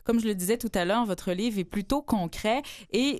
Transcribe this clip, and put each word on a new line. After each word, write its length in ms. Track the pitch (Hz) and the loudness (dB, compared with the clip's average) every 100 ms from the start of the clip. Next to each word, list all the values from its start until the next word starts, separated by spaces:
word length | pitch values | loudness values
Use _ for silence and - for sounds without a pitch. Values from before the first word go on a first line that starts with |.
comme 160 | - 233 | 0 0
je 60 | 220 | 0
le 80 | |
disais 240 | 196 180 240 | 0 0 0
tout 120 | 226 | 0
à 100 | 196 | 0
l'heure, 220 | 175 220 226 | 2 2 2
votre 260 | 180 - | -2 -2
livre 260 | 180 233 202 | -2 0 -2
est 60 | |
plutôt 380 | 175 208 196 285 | -2 -4 0 -2
concret 580 | 285 220 170 - 214 254 - - 202 | 2 0 0 -2 0 0 -2 -12 -4
et 260 | 214 269 262 | 0 2 0